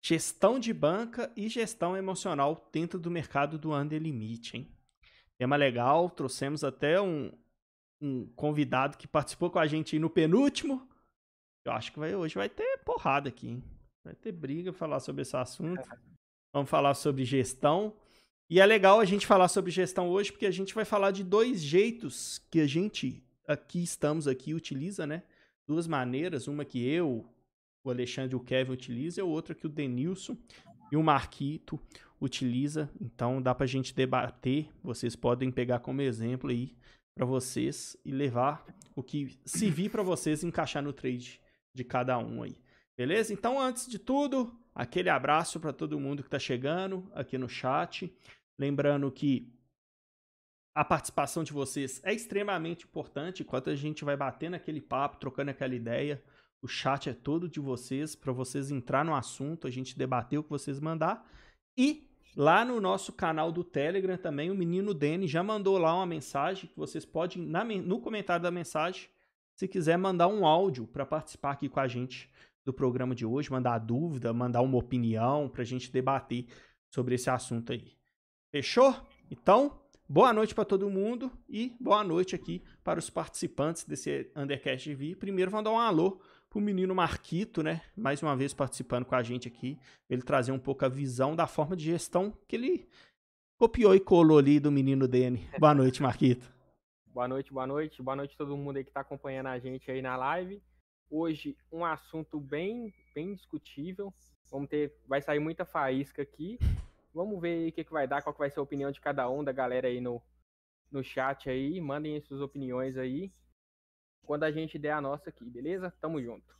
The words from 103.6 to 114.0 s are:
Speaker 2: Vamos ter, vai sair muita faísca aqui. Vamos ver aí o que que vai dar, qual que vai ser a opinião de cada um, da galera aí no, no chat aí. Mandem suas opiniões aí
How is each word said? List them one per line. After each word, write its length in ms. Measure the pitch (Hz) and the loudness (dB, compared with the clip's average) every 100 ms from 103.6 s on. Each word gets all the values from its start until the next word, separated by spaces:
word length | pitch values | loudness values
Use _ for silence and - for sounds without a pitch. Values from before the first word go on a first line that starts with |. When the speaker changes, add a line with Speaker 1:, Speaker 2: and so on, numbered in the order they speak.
| - - 156 185 196 - _ _ _ | -12 -12 -10 -8 -12 -12 _ _ _
Speaker 2:
Vamos 180 | 139 143 | -8 -4
ter, 260 | 151 147 - _ | -2 -2 -6 _
vai 140 | 139 | -4
sair 180 | 143 147 | 0 -2
muita 280 | 156 165 175 | -2 -4 -4
faísca 560 | 165 135 131 143 - | -2 0 0 -2 -6
aqui. 360 | 139 - 165 240 - - - _ _ | -10 -8 -12 -2 0 0 -6 _ _
Vamos 260 | 160 196 202 | -8 -6 -4
ver 260 | 170 170 | -4 -2
aí 40 | 165 | -2
o 40 | |
que 120 | 165 | -4
que 80 | 160 | -6
vai 160 | 160 151 | -2 0
dar, 140 | 143 | -2
qual 100 | 151 | -4
que 60 | 143 | -4
vai 100 | 143 | -4
ser 120 | 139 | -2
a 20 | |
opinião 280 | 139 143 139 | -6 -4 -4
de 80 | 139 | -4
cada 300 | - 143 123 | -4 -2 -2
um, 160 | 135 | -2
da 80 | 143 | -4
galera 360 | 131 127 127 127 | -2 0 0 0
aí 120 | 123 | -2
no, 220 | 123 120 _ _ _ _ _ _ _ | -4 -8 _ _ _ _ _ _ _
no 140 | 143 | -10
chat 460 | 131 - 131 113 - | -8 -2 -2 -2 -4
aí. 280 | 131 135 180 | -4 -2 -4
Mandem 360 | 156 143 151 151 | -4 -6 -4 -8
suas 180 | 147 139 | -8 -8
opiniões 560 | 139 139 131 123 131 131 | -8 -6 -6 -4 -4 -4
aí 340 | 131 135 190 _ _ _ _ _ _ _ | -4 -6 -8 _ _ _ _ _ _ _